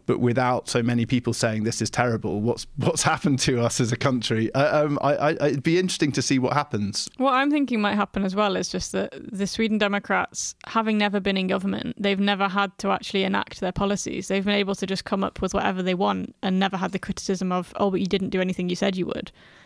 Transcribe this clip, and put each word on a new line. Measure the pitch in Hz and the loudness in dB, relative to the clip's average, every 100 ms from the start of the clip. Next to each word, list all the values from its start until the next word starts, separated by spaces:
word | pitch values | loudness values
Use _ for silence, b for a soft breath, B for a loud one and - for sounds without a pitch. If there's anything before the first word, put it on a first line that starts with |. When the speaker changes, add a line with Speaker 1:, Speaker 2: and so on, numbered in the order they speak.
| - | -2
Speaker 1:
but | - | 2
without | 120 120 127 123 - | 2 2 2 0 0
so | 123 | 0
many | 117 120 113 | 2 2 2
people | 127 117 | 0 0
saying, | 113 117 110 | 0 0 0
"This | 110 - | -2 -2
is | 110 | -2
terrible. | - 123 113 104 101 | 0 0 0 -2 0
What's, | 113 - - 143 | 0 -2 -6 -2
what's | 147 165 | 0 2
happened | 156 160 165 127 | 2 2 2 2
to | - 120 | 2 2
us | 117 - | 2 0
as | 117 | 0
a | - | 0
country?" | 143 127 - 113 113 | 0 0 0 0 2
Uh, | 135 147 151 151 | 2 4 4 2
um, | 147 | 2
I, | 139 147 | 2 2
I, | 147 165 147 | 2 2 0
it'd | 147 | 0
be | 165 175 | 2 2
interesting | 185 - 151 | 2 0 0
to | 139 | 0
see | - 135 | 2 2
what | 123 | 2
happens. | 139 143 107 101 - - - | 0 0 -2 -2 -4 -6 -2
Speaker 2:
What | 269 | 2
I'm | 262 285 | 2 2
thinking | 294 277 226 | 2 2 0
might | 208 208 | 0 0
happen | 202 202 | -2 -2
as | 196 190 | -2 0
well | 208 185 | 0 0
is | - | -2
just | 185 - | -4 -4
that | 190 - - - | -4 -4 -8 -10
the | 196 196 | -4 -2
Sweden | - 226 214 | 0 0 2
Democrats, | 202 202 - 185 - - - - - | 2 0 0 0 0 -6 -10 -10 -4
having | 226 220 214 | 0 2 2
never | 208 202 | 2 0
been | 196 190 | 0 0
in | 185 | 0
government, | 190 196 202 - - | 0 -2 -4 -6 -2
they've | 202 196 | 0 2
never | 202 196 196 | 2 2 0
had | 196 196 - | 0 -2 -2
to | 196 | -2
actually | 190 - 196 | -2 -2 -2
enact | 190 196 - - | 0 0 -2 -4
their | 185 | -4
policies. | - 202 202 - - 190 | 0 0 0 -4 -6 -2
They've | 196 196 | 0 2
been | 202 | 2
able | 196 196 | 0 -2
to | 185 | -4
just | 190 - | -4 -2
come | 190 | -2
up | 196 - | -2 -2
with | 185 | -2
whatever | 196 208 185 | 0 0 0
they | 185 | 0
want | 180 202 190 - - | 0 0 0 -6 -4
and | 196 185 | 0 2
never | 190 180 | 0 0
had | 185 | -4
the | 185 | -4
criticism | - - - 185 185 | -6 -6 -4 -2 0
of, | 180 175 - | -2 -4 -2
"Oh, | 202 | 0
but | 185 | 0
you | 190 | 0
didn't | 190 190 | 0 0
do | 185 | 0
anything | 185 180 180 | 0 -2 -2
you | 175 | 0
said | 196 185 | 0 0
you | 170 | -4
would." | - - B B B | -6 -8 B B B